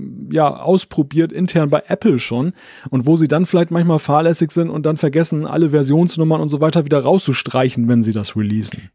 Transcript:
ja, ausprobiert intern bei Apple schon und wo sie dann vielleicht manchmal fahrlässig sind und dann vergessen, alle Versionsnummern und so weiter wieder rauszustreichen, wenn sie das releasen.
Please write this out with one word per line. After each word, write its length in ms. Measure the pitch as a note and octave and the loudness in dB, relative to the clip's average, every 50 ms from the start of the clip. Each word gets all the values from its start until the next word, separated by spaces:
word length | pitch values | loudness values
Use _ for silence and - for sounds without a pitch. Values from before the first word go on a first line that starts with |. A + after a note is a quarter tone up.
| - - - - - B2+ | -10 -14 -14 -14 -10 -4
ja, 240 | D3 D#3 D3+ C#3+ - | -2 0 0 0 0
ausprobiert 760 | - - D#3 F#3 F#3 - - - - D3 C#3 - D#3+ E3 E3 | -2 -2 0 0 0 0 -2 -2 -4 -2 -2 0 0 0 0
intern 380 | - D3+ F3+ F3 - E3+ D#3 C#3+ | 0 -4 -4 0 0 0 0 2
bei 140 | D3 D3 - - | 0 -2 -2 -2
Apple 320 | F#3+ - - A3+ D3 A#2+ | -6 -2 2 2 2 2
schon 340 | - - A#2 A#2+ C3+ F3+ - _ - - - - - - | 0 -4 -4 -2 -2 -4 -4 _ -16 -20 -20 -18 -12 -4
und 160 | - C3 A#2 | -4 -2 2
wo 120 | C#3 E3 E3 | 2 2 4
sie 100 | D#3+ C3+ | 4 2
dann 180 | C#3+ E3 F#3 | 2 0 0
vielleicht 260 | - - F3 E3+ E3 | 2 2 0 0 2
manchmal 280 | E3 E3+ E3+ F3 E3 D3+ | 0 0 2 2 2 0
fahrlässig 520 | - - C#3+ D3+ D#3+ E3 E3 - E3+ D3+ | 0 2 0 2 4 2 2 2 0 -2
sind 180 | - E3+ E3+ E3 | 0 -2 -2 -2
und 160 | D3+ D#3 D3 | -2 -2 -2
dann 120 | D#3 D#3 D3+ | -2 -2 0
vergessen, 480 | - D3+ C3+ D#3+ E3 - E3+ D3+ D#3 | -2 0 2 0 0 0 -2 -4 -4
alle 240 | E3 - D#3+ E3+ D3+ | -4 0 0 0 2
Versionsnummern 680 | C#3+ D3+ C#3 C3 D3 D#3+ F3 E3+ - D#3+ D#3+ D#3+ D#3+ D3+ | 2 2 2 2 2 2 2 2 0 0 0 0 0 0
und 80 | D3+ D3+ | -2 -2
so 120 | D3 C#3 | -2 0
weiter 240 | D3+ D#3+ - E3+ D3 | 0 2 2 0 0
wieder 140 | C#3+ D3+ C#3+ | 2 0 2
rauszustreichen, 880 | B2 C#3 F3 F#3+ - - C3 - - - - B2+ C3 C3 - B2 A#2 A#2 | 2 2 2 2 2 0 -2 -2 -4 -4 -2 0 0 0 0 0 0 2
wenn 160 | B2 A#2 A2 | 2 2 2
sie 100 | A2 G#2+ | 2 0
das 220 | G#2+ G2+ - - | -2 -4 -6 -4
releasen. 540 | A2 G#2+ G#2 G#2+ A2 G#2 - - - - - | -4 -2 -2 -2 -2 -4 -6 -8 -12 -18 -20